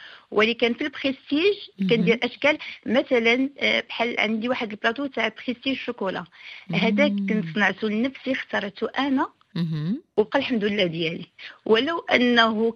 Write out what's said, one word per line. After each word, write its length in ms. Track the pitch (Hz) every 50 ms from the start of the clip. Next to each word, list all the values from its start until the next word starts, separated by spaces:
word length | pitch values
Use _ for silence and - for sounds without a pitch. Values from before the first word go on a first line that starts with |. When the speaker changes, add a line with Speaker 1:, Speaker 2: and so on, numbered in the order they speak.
| - - - - - _
Speaker 1:
ولكن 420 | - 208 214 226 233 233 240 233 233
في 100 | - 294
البريستيج 720 | 302 - - - 269 262 - _ - 285 302 349 415 403 - - - _ -
Speaker 2:
مهم. 100 | 196 185
Speaker 1:
كندير 300 | 240 - 170 226 226 247 -
أشكال، 340 | 240 - - - 285 311 302 - - - - -
مثلا، 640 | - 220 269 294 - 262 233 226 233 240 254 269 277 - -
آه، 240 | 220 214 233 226 220 -
بحال 300 | - - 233 240 240 -
عندي 300 | 214 214 226 220 220 247
واحد 220 | 254 - 240 208
البلاطو 340 | 214 - - 226 226 277 285
تاع 260 | 269 - 233 226 214 - - -
بريستيج 320 | 262 233 - - 269 262
شوكولا. 460 | - - 247 240 - 202 185 170 180 175 - - - - - - - - 185 165
هذاك 380 | 175 196 196 208 196 196 202
Speaker 2:
مم. 160 | 202 202 196 196
Speaker 1:
كنت 260 | 220 175 170 165 156
صنعته 340 | 214 202 190 196 - 220 214
لنفسي، 420 | 208 220 247 269 269 - - 254
اخترته 580 | 262 - - - 226 208 202 196 - - 220 - - -
أنا. 300 | 269 294 262 277 349 427 - _ _ _ -
Speaker 2:
مهم. 460 | 170 175 156 160 151 151 175 233 330 - _ _
Speaker 1:
وبقى 220 | 208 214 - - 277
الحمد 240 | 254 - 262 214 202
لله 200 | 208 202 208 185
ديالي. 400 | 175 156 170 165 160 170 - 175 - _ - - - - - _
ولو 340 | - 220 226 269 320 339 339
أنه 720 | - - - 226 247 247 240 233 226 220 220 214 226 233 226